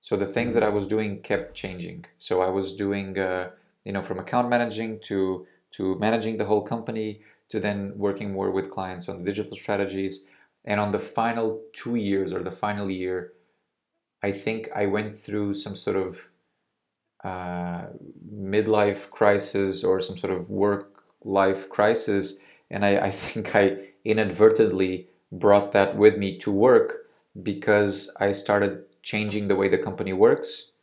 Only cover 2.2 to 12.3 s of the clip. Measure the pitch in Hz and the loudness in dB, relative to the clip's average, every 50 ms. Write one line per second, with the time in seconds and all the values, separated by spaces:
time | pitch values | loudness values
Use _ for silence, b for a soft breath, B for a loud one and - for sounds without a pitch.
2.2 | - - 92 90 92 92 95 95 95 95 90 - 104 98 101 98 98 95 95 95 | -6 -2 0 2 2 2 0 -2 -2 -4 -6 -4 -4 -2 -2 -4 -4 -6 -4 -4
3.2 | 95 92 92 92 92 90 b b b b b b _ 101 98 95 92 - - 90 | -2 -2 -2 -4 -6 -8 b b b b b b _ -8 -6 -6 -6 -6 -8 -8
4.2 | 92 - - 123 123 120 123 120 120 117 104 107 113 113 110 110 - - 104 98 | -6 -4 -2 -2 0 2 0 0 0 -2 -4 -6 -6 -8 -8 -10 -8 -4 -2 -2
5.2 | 95 95 92 92 92 B B B B B - - 95 92 95 90 104 107 113 117 | 0 0 -2 -6 -8 B B B B B -10 -6 -2 -2 -2 0 0 0 0 0
6.2 | 104 110 113 107 110 98 107 104 98 - 117 113 110 - 117 110 107 107 107 104 | 0 -2 -4 -4 0 2 0 0 0 -2 -6 -6 -6 -8 -6 -6 -6 -6 -8 -10
7.2 | b b b b b b - 110 95 104 104 101 98 98 101 101 98 101 98 - | b b b b b b -6 -4 -2 -2 -2 -2 -6 -8 -8 -2 -2 -2 -2 -2
8.2 | 110 101 98 95 95 95 92 95 95 - - - 95 92 92 90 87 - 98 92 | -6 -8 -4 -4 -2 -2 0 -2 -4 -4 -6 -8 -8 -8 -8 -10 -10 -10 -10 -6
9.2 | 87 95 101 104 104 - - 98 - - 104 98 101 95 92 95 98 95 95 - | -4 -4 -4 -4 -6 -8 -8 -14 -6 -4 -2 -2 -2 -2 -2 -4 -6 -6 -6 -10
10.2 | b b b b b b b b _ - 104 104 104 104 101 107 - - - - | b b b b b b b b _ -4 -2 -2 0 0 -2 -4 -4 -4 -4 -2
11.2 | 117 117 117 117 113 110 110 - - - _ - - 123 120 117 107 98 98 98 | -2 -2 -2 -2 -2 -2 -4 -6 -10 -16 _ -12 -8 -4 -4 -2 0 0 0 0
12.2 | 95 87 | 0 -2